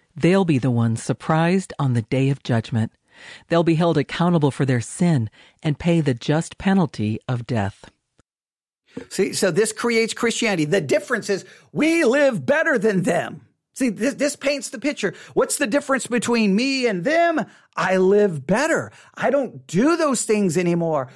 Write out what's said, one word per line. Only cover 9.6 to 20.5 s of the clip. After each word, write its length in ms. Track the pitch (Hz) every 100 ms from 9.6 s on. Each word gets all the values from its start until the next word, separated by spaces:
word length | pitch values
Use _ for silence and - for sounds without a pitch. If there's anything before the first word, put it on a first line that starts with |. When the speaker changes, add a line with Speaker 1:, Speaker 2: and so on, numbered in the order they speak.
| 220
Speaker 2:
creates 420 | - 240 226 226
Christianity. 520 | - 233 - 226 170 147
The 160 | 196
difference 480 | 139 302 - 226 -
is 160 | 190 - - _
we 320 | 170 311 330
live 420 | 233 285 277 208 123
better 320 | 294 320 247
than 260 | 214 185
them. 420 | 214 165 113 - _ _ _
See, 160 | - 254
this, 260 | 190 254 202
this 200 | 285 -
paints 340 | 277 285 -
the 100 | 240
picture. 340 | 285 - 190 - - -
What's 200 | 254 -
the 120 | 254
difference 380 | 285 - 262 -
between 480 | 233 - 233 214
me 320 | 196 269 269 240
and 200 | 185 202
them? 400 | 330 339 311 - - _ -
I 180 | 180 190
live 500 | 190 208 208 151 127
better. 460 | 214 320 254 107 - -
I 160 | - 208
don't 360 | 277 226 135 -
do 280 | 175 285 339
those 280 | 302 240
things 340 | - 214 196